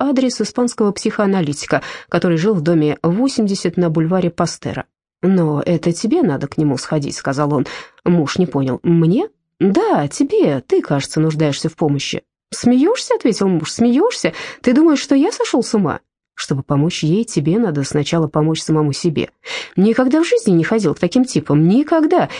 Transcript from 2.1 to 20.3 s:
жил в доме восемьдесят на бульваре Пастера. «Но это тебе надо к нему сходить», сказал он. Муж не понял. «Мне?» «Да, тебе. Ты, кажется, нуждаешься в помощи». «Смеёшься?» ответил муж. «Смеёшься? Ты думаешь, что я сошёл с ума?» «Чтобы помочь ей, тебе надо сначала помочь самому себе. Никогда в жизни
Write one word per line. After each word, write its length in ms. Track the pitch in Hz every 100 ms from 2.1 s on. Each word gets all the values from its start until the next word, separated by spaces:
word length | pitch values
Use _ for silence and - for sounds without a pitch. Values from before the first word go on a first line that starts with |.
| 170 185 160
жил 160 | 208
в 80 | 190
доме 340 | 156 165 151 -
восемьдесят 760 | 165 196 269 240 208 196 175 180
на 140 | 170
бульваре 400 | 160 160 185 175
Пастера. 560 | - 170 - - - - _ _ _
«Но 400 | 180 185 160 143
это 280 | - 160 170
тебе 300 | 165 220 339
надо 260 | 214 135 139
к 100 | -
нему 180 | 151 156
сходить», 400 | - 156 139 -
сказал 380 | 143 135 147
он. 120 | 143 - - - _
Муж 340 | 175 175 143 -
не 80 | 175
понял. 340 | 139 131 127
«Мне?» 460 | 175 170 160 233 427 _ _ -
«Да, 480 | 190 202 440 233 143
тебе. 540 | - 277 427 214 135 -
Ты, 160 | 381
кажется, 380 | - 139 - 156
нуждаешься 480 | 160 151 151 139 156
в 80 | -
помощи». 480 | 151 139 - - - _ -
«Смеёшься?» 640 | - 240 254 339 508 -
ответил 340 | 480 254 190 190
муж. 220 | 170 -
«Смеёшься? 640 | - 240 254 466 - 170 - - -
Ты 120 | 240
думаешь, 260 | 254 330 277
что 160 | -
я 160 | 277 359
сошёл 320 | - 453 269
с 120 | 220
ума?» 260 | 214 156 - _ _ _
«Чтобы 300 | - - 135
помочь 400 | - 139 160 -
ей, 200 | 156 202
тебе 340 | 233 - 147 208
надо 260 | 214 147
сначала 420 | 135 151 143 165 151
помочь 360 | 156 156 160
самому 300 | - 156 151
себе. 380 | 139 175 139 - _ - - - -
Никогда 440 | 208 226 254 311
в 60 |
жизни 240 | 339